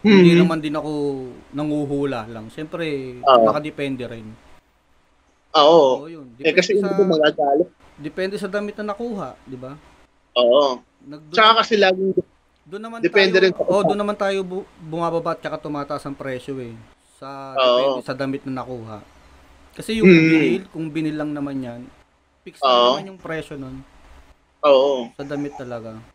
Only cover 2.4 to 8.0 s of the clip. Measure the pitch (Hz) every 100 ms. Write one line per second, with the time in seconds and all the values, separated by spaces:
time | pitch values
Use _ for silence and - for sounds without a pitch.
2.4 | 110 - 156 165 160 139 131 123 135 123
3.4 | 110 147 151 147 139 127 120 117 110 113
4.4 | _ - _ _ _ _ _ _ _ _
5.4 | _ 160 147 165 139 127 156 165 131 120
6.4 | 156 175 180 208 196 196 185 160 151 156
7.4 | 143 143 180 _ - -